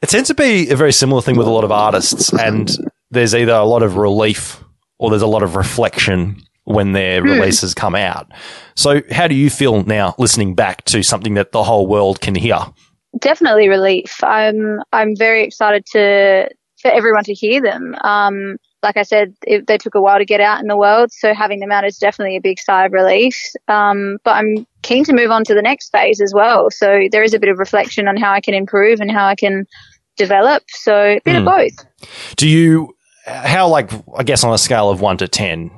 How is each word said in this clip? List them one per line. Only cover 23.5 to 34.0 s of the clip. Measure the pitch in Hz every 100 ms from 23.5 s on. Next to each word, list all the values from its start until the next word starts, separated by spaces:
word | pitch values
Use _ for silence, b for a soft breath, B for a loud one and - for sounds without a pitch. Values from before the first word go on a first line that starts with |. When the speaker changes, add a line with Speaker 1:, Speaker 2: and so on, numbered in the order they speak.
| - -
Speaker 2:
Um, | 208 202 202 202 202
but | 240 214
I'm | 214 214 - _
keen | - 254 302
to |
move | 247 233
on | 226 220
to |
the | 208
next | 220 277 -
phase | 202 190 208
as | 202
well. | 202 226 214 -
So | - 202 202 190
there | 214
is | 220
a | 214
bit | 196
of | 185
reflection | 190 208 - - 202
on | 202
how | 202
I | 202
can | 208
improve | 196 196 202 214 226
and | 202
how | 214 196
I | 202
can | 202 196 196 b b b _ -
develop. | 196 196 240 294 -
So | - - 208
a | 208 208 330
bit | 349
of |
Speaker 1:
Hmm. | 202
Speaker 2:
both. | 381 - - - _ B B B -
Speaker 1:
Do | 151
you, | 160 165 160 147 _ _ _ -
how, | 127 123 175 175
like, | 156 107 110